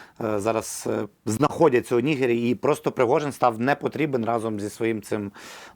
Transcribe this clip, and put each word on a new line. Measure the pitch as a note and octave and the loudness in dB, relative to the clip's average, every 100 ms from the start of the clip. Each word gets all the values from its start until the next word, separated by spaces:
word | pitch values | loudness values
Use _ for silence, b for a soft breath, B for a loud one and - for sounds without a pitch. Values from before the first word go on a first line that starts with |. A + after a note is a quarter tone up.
| B - | B -8
е, | A2+ G#2+ | -4 -2
зараз, | G2+ A2+ G2+ - A#2 | 0 0 -2 -8 -4
е, | A2 G#2+ - - | -4 -6 -8 -4
знаходяться | A2 D3 - D#3+ B2 A2 A#2+ | 0 0 4 4 4 2 0
у | |
Нігері, | B2 D3 B2+ A#2 A#2 | 2 0 0 2 0
і | A#2 | 0
просто | C3 C#3+ - | 0 0 -2
Пригожин | - A2+ D#3 D3 | 0 2 2 0
став | A#2+ B2+ A2 | 0 0 2
непотрібен | B2 C#3 C3+ B2+ D3+ C3 A2 | 0 0 -2 -2 -2 0 0
разом | A#2 A2 G#2 | -2 -2 -4
зі | G#2 | -6
своїм | - A2+ A2 | -4 -2 -4
цим, | G#2 A2 G2+ B B B B | -4 -6 -6 B B B B